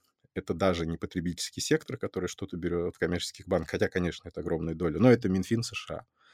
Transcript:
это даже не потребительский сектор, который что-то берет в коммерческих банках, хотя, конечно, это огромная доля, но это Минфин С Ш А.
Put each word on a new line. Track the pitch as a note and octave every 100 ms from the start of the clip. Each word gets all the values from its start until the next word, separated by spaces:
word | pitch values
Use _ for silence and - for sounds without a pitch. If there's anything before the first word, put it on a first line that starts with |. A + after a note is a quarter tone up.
| _ _ _ -
это | - E2+
даже | F#2+ F2 E2
не | E2
потребительский | - F#2 F2 F2 - -
сектор, | - D#3 - B2
который | G2+ - F2+
что-то | - - F2+
берет | E2 E2+ F2 -
в |
коммерческих | E2 F2 - - -
банках, | F#2 D#2
хотя, | F2+ G2
конечно, | F#2 F2 - -
это | -
огромная | D#2+ E2 D#3+ D#2+
доля, | F2 D#2
но | B2
это | A#2+ G#2
Минфин | F#2+ F2+ A#2
С | A#2 -
Ш | - E2
А. | - _ _